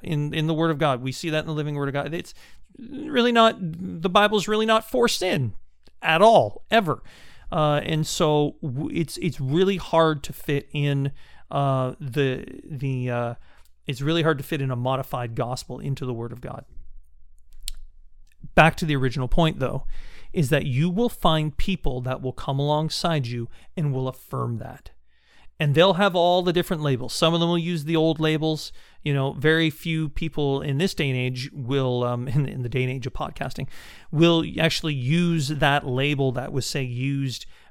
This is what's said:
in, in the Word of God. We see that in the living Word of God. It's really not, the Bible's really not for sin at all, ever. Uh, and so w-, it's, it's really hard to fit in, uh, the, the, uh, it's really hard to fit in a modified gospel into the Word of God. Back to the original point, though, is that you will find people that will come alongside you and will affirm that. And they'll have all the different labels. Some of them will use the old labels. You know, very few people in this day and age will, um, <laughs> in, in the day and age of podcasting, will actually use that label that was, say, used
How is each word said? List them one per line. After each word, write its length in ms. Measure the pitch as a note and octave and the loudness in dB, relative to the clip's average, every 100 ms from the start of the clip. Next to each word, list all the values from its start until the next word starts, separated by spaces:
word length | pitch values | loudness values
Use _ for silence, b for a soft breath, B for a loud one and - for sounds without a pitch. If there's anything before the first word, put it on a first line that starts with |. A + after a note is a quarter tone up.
in, 280 | - D3+ D3 | -4 -2 -2
in 140 | D#3+ D#3 | 0 0
the 80 | |
Word 160 | D#3+ E3 | 2 2
of 80 | D3 | 2
God. 240 | D3+ B2 | 2 0
We 80 | C3 | -4
see 200 | B2+ E3+ | -6 -4
that 100 | D#3 | -2
in 60 | D#3+ | -2
the 60 | |
living 220 | D#3 D3+ | -4 -4
Word 140 | C#3+ C#3 | -4 -4
of 60 | |
God. 200 | C#3 C#3+ | -4 -4
It's 180 | E3+ - - b b - - | -8 -10 -16 b b -20 -18
really 540 | - - D4+ C4+ A#3+ | -14 -12 -2 2 4
not, 240 | A#3 A3+ A3+ | 6 6 4
the 500 | F3 D#3+ F#3 F3 F3+ | -6 -6 -8 -4 2
Bible's 380 | F#3+ G#3 G#3+ G3 | 4 4 2 0
really 200 | G#3+ A3 | 0 2
not 220 | A3 - | 2 2
for 200 | B3+ A#3 | 0 2
sin 460 | - F3+ G3+ A#2 - - - - - | 2 0 0 -2 -4 -12 -20 -20 -6
at 220 | E3 D#3+ | 0 6
all, 420 | G#3+ G#3 G#2 - - | 8 8 4 -2 2
ever. 320 | A3+ F3 - - B B B B | 2 4 -2 -6 B B B B
Uh, 300 | E3+ D3+ D3 | 0 2 2
and 240 | - D#3 D#3 | 0 -2 -2
so 500 | - D#3+ D3+ D3 - | 0 2 4 2 -2
w-, 280 | D3+ B2 E3 | -8 -6 -4
it's, 240 | - D#3+ - | -2 -4 -2
it's 240 | F3+ C#3+ | -4 -2
really 380 | C3 D#3 F#3+ F#3 | -2 2 2 2
hard 440 | - E3 D#3+ D3+ | 0 4 4 2
to 80 | - | -4
fit 360 | - - C#3+ - | -10 -2 -4 -2
in, 380 | D3 C#3+ C#3 C#3 - b b - | -2 0 0 -2 -6 b b -6
uh, 440 | C#3+ C#3 C3 B2+ - | -2 0 0 -2 -6
the, 480 | C#3 A#2+ C3+ B2+ - - | -6 0 0 -2 -8 -16
the, 460 | - C#3+ C3+ B2+ B2 | -12 -6 -4 -2 -2
uh, 240 | A#2+ A#2+ A#2 b b b - - | -2 -4 -6 b b b -18 -8
it's 140 | B2+ | -4
really 220 | C#3 E3 | 0 2
hard 160 | D#3+ D3 | 2 0
to 60 | |
fit 160 | C#3 D3+ | -2 -4
in 100 | C3+ | -2
a 60 | B2 | -2
modified 580 | B2+ C3 C3 C3 A#2+ | 0 -2 -2 -6 -6
gospel 460 | A#2 A#2+ C3 - B2 | -4 -4 -4 -8 -10
into 240 | C#3 C3+ | -6 -4
the 100 | B2+ | -4
Word 180 | A#2 A#2 | -6 -8
of 80 | A#2+ | -10
God. 240 | - - - - - - - - - - - - - - - - - - - - B2 | -12 -14 -12 -14 -12 -14 -16 -20 -20 -20 -18 -8 -6 -6 -10 -18 -20 -20 -20 -18 -2
Back 220 | - D#3+ - | 6 6 4
to 80 | |
the 120 | D#3+ C#3+ | -2 0
original 300 | C3 C3 B2+ | 0 -2 2
point, 320 | - D#3+ C#3 | 4 4 2
though, 280 | C3 - - b b b b | -4 -2 -2 b b b b
is 180 | - C3 | -2 2
that 160 | D3 - | 2 0
you 240 | B2+ E3+ | 0 0
will 180 | F3+ A#3+ | 0 -2
find 480 | - F3+ D#3+ D3+ - | 2 2 2 0 0
people 440 | - F#3 D3 B2+ | 0 2 0 -2
that 200 | B2+ C3 | -4 -4
will 100 | B2+ | -6
come 280 | - - C#3 | -6 -4 -2
alongside 640 | C#3+ D3+ D#3 - F3 D#3 A#2 | 2 0 0 -2 0 0 -2
you 220 | A#2+ A#2 b b - | -4 -8 b b -4
and 160 | D3 | -2
will 140 | C3 B2+ | 0 -4
affirm 520 | - - C3 B2 A2+ | -6 -10 -6 -4 -6
that. 320 | A#2+ - - - b b b b b - | -8 -14 -18 -20 b b b b b -2
And 160 | D3+ | 2
they'll 200 | C#3+ F#3+ | 6 6
have 200 | F3 G3+ | 6 4
all 280 | F3 F3 F3+ | 4 4 4
the 100 | F3+ | 4
different 300 | E3+ - E3 | 2 0 0
labels. 320 | D3 B2 B2+ | 0 0 -2
Some 180 | - E3 | 2 2
of 80 | E3+ | 4
them 80 | E3+ | 2
will 80 | E3+ | 2
use 280 | E3 E3+ | 0 -2
the 120 | D3 D#3+ | 0 2
old 240 | D#3+ D#3+ | 4 2
labels. 520 | D#3 D#3 D#3 D#3 - b b b | 2 2 0 -2 -6 b b b
You 120 | D3 | -2
know, 180 | C#3 C3+ | 0 0
very 380 | - D3+ D#3+ D#3+ | 2 4 4 4
few 400 | - E3+ D#3+ D#3 | 0 -4 -2 -2
people 500 | - D#3+ - C#3+ C#3 | -2 -4 -2 0 0
in 160 | D3+ C3+ | -2 0
this 160 | F#3+ | 0
day 160 | - C#3+ | 0 -2
and 100 | B2+ | 0
age 300 | B2+ B2+ C3+ | -2 -4 -8
will, 540 | C#3+ A#2+ C#3 C3 B2 | -8 -2 0 2 0
um, 240 | B2 B2 B2+ | 0 -2 0
<laughs> 0 | |
in, 180 | C#3 C#3 | 0 0
in 160 | C#3 | -2
the 60 | A#2+ | -4
day 140 | B2+ | -2
and 100 | B2+ | -2
age 140 | C3 B2 | -4 -6
of 80 | |
podcasting, 520 | - D3+ - - - C#3+ B B B B | -6 -8 -6 -6 -6 -8 B B B B
will 340 | D3 E3+ E3 - - | 4 6 6 0 0
actually 320 | D#3+ - D#3+ | 0 0 -2
use 560 | C#3+ B2 E3+ F3 E3 C3+ | -2 2 2 4 2 0
that 380 | D3 D3 C#3+ C#3+ | 2 2 2 0
label 440 | B2+ C#3+ C#3+ C3+ | 0 0 2 0
that 200 | B2 C3 | 0 -4
was, 140 | C3+ - | -4 -4
say, 160 | D3 | -4
used 640 | C3 A#2+ C3+ C#3 C3+ A2+ - b b | -4 -4 -2 -2 -4 -6 -12 b b